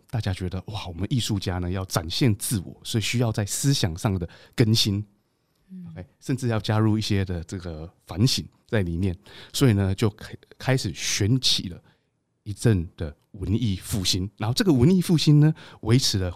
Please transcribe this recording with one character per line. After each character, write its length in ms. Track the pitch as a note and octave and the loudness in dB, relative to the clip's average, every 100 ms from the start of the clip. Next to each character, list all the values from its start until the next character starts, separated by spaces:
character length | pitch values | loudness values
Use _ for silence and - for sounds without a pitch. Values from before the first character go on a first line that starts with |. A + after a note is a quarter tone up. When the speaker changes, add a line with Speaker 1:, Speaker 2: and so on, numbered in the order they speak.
| - | -6
Speaker 1:
大 120 | A#2 | -6
家 120 | G2+ | -4
觉 160 | F#2 F#2 | -4 -6
得， 120 | F#2 - | -8 -10
哇， 200 | G#2+ - | -10 -10
我 60 | |
们 120 | E2 G2+ | -8 -2
艺 100 | B2+ | -2
术 180 | - G#2 | 0 -2
家 220 | G2 F#2 | -2 -4
呢， 100 | F2 | -2
要 140 | F#2+ F#2+ | -4 -4
展 240 | - D#2+ | -4 -4
现 240 | - C3 G#2 | 2 2 2
自 240 | - G#2 | 0 -4
我， 200 | - - | -4 -14
所 140 | - A#2 | -4 -2
以 40 | |
需 180 | G2+ A#2 | -2 0
要 100 | A#2+ | 0
在 160 | A2 G#2 | -2 -4
思 280 | - C#3 | -2 0
想 240 | C#3 G2 D#2+ | 0 0 -2
上 200 | A#2 F#2+ | -2 -2
的 100 | E2+ - - - | -4 -12 -16 0
更 180 | A2 | 2
新。 320 | A2 A2 G2+ G#2 _ _ _ _ _ _ | 4 2 0 -4 _ _ _ _ _ _
Speaker 2:
嗯。 140 | F#3 F3 | -16 -14
Speaker 1:
OK， 140 | D#3+ - _ | -14 -16 _
甚 160 | - C3 | -6 -4
至 140 | B2 | 0
要 100 | A2 | -2
加 180 | - A2 | 0 2
入 200 | A2 G#2+ | 4 2
一 40 | |
些 220 | G#2+ G2+ | 0 -2
的 180 | F#2+ F2 D#2+ | -2 -4 -6
这 120 | G2 | -10
个 300 | E2+ D#2 D#2+ _ _ | -10 -10 -12 _ _
反 220 | F2 B2 | 0 2
省 180 | - D#2 _ _ | 0 -6 _ _
在 140 | A2+ | -2
里 160 | F2 E2+ | -2 0
面。 180 | F#2+ E2+ - - - | -2 -4 -12 -20 -10
所 160 | - C3+ | 2 4
以 20 | |
呢， 240 | G2+ F#2+ F#2+ | 4 2 0
就 140 | A2 | -2
开-， 260 | - - - _ _ | -2 -14 -18 _ _
开 160 | - C3 | -2 -2
始 160 | - | -2
选 460 | C#3 - - G2+ C3 | -6 -6 0 2 2
起 300 | - - G2 | 2 -2 -4
了 120 | E2+ _ _ _ _ _ _ | -12 _ _ _ _ _ _
一 80 | - | -14
阵 340 | G2 A#2+ G2 E2 - | -2 2 2 0 -8
的 180 | D#2 - _ | -10 -10 _
文 180 | G2 E2+ | -10 -2
艺 240 | G#2 B2 F#2 | 0 0 -2
复 260 | - A2 | -4 -4
兴。 260 | F#2 G2 F#2+ - | 0 -2 -4 -6
然 140 | G#2+ | -4
后 40 | |
这 80 | B2+ G3 | 0 2
个 80 | |
文 200 | C3+ B2+ | 6 6
艺 80 | F#3 | 4
复 160 | E3+ D#3+ | 4 2
兴 220 | - D3 | 6 6
呢， 140 | D3+ D#3 - - | 6 2 -8 -12
维 160 | A2 A#2+ | 2 2
持 200 | - G2+ | 4 0
了 120 | F#2 | -2